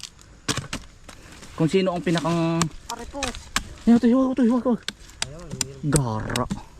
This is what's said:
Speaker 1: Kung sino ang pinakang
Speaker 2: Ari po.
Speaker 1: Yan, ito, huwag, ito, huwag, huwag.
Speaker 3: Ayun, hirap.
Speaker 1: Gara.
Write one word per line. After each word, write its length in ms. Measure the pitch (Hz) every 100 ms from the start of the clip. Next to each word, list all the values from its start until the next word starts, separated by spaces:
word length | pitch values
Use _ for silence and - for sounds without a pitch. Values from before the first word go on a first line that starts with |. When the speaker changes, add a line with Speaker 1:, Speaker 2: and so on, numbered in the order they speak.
| - - - - - - - - - - - - - - -
Speaker 1:
Kung 140 | - 160
sino 240 | 190 185
ang 100 | 175
pinakang 600 | 165 165 156 170 165 165 165 - -
Speaker 2:
Ari 160 | - 233
po. 120 | 277 254 - - - - -
Speaker 1:
Yan, 140 | - 233
ito, 80 | 240
huwag, 240 | 254 262
ito, 100 | 262 233
huwag, 180 | 247
huwag. 160 | 240 233 - - - -
Speaker 3:
Ayun, 220 | - 151 180 -
hirap. 220 | - - 156
Speaker 1:
Gara. 580 | 131 127 110 107 117 120 - -